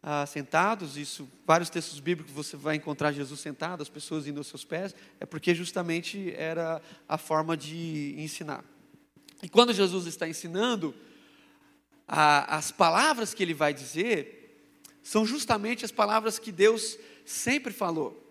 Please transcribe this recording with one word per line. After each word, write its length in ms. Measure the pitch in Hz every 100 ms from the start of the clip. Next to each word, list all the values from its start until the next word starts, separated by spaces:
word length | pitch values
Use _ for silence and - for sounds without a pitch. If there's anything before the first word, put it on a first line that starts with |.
ah, 220 | 151 147
sentados, 720 | 143 151 135 156 196 220 160 143
isso, 320 | 143 - 139 -
vários 240 | - 165 170
textos 300 | 170 160 147
bíblicos 340 | 135 175 143
você 240 | 143 147 147
vai 200 | 147 156
encontrar 360 | 156 139 147
Jesus 280 | 143 135 143
sentado, 420 | 160 131 160 175
as 60 | 147
pessoas 380 | 151 - 156 143
indo 120 | 143
aos 80 | 143
seus 180 | 127
pés, 300 | - 165 190 - - _
é 80 | -
porque 280 | 156 175
justamente 800 | 170 175 - 170 165 175 202 190 -
era 440 | 160 165 165 160 - - -
a 100 | 156
forma 380 | - 156 156 165
de 580 | 143 165 165 156 143 143
ensinar. 480 | 156 - 151 139 - _ _ - _ _ - -
E 60 | 185
quando 260 | 220 240
Jesus 320 | 196 190 185 170
está 220 | 165 160
ensinando, 680 | 151 175 175 240 220 160 - - - - _ _ _ _ _ _ _ -
a, 500 | 151 151 147 - 156
as 140 | 151
palavras 640 | - 170 175 302 254 208
que 80 | -
ele 100 | 180
vai 220 | 151 151
dizer 580 | 139 127 151 226 196 - - - _ _ _ - _
são 240 | - 214 220
justamente 580 | 285 - 220 208 240
as 60 | 220
palavras 480 | - 208 220 220 214
que 140 | -
Deus 460 | 170 208 226 - - - -
sempre 480 | - - - 285 277
falou. 500 | - 185 160 135 - -